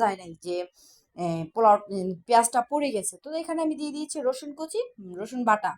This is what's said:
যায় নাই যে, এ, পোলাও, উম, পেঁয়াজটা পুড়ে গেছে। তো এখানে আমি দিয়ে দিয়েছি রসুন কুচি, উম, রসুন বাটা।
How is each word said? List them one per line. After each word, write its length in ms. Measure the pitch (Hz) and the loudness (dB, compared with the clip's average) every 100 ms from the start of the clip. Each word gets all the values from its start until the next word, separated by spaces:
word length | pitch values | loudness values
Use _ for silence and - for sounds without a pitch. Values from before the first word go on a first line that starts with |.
যায় 160 | 220 185 | 6 0
নাই 100 | 180 165 175 | -8 -12 -6
যে, 100 | 175 180 _ _ _ _ - | -4 -6 _ _ _ _ -6
এ, 40 | 175 165 160 | -4 -2 -4
পোলাও, 220 | - 220 208 208 | 4 6 6 4
উম, 160 | 196 185 175 - | -4 -4 -6 4
পেঁয়াজটা 340 | 233 233 254 240 | 4 6 2 0
পুড়ে 200 | 294 285 214 | 0 0 -2
গেছে। 200 | - 180 | -4 -8
তো 40 | 277 320 | -8 -6
এখানে 180 | 330 330 320 | -4 -2 -2
আমি 100 | 277 | -2
দিয়ে 100 | 294 285 | -6 -6
দিয়েছি 220 | 302 311 254 | -8 -4 -2
রসুন 240 | 262 294 294 | -2 -8 -10
কুচি, 240 | 320 440 494 - | -6 -4 -6 -10
উম, 120 | 185 175 | -14 -10
রসুন 220 | 220 254 226 | -8 -2 2
বাটা। 220 | 214 185 | 2 0